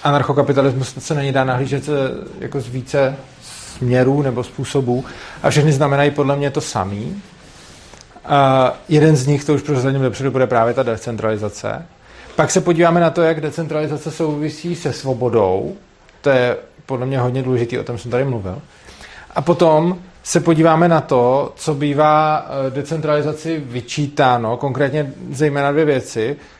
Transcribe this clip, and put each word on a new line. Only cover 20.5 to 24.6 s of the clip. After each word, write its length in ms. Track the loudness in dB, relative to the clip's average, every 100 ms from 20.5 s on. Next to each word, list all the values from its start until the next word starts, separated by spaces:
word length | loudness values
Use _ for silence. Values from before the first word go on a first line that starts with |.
| 4 4 6 4
na 140 | 4
to, 520 | 2 2 4 2 -2 -6
co 180 | -6
bývá, 760 | -2 -2 2 4 4 4 0 -4 -6 -4
eh, 40 |
decentralizaci 920 | -6 -6 -6 0 0 0 -6 -6 -6 -6
vyčítáno, 920 | -10 -8 -4 -4 2 2 2 0
konkrétně 560 | -4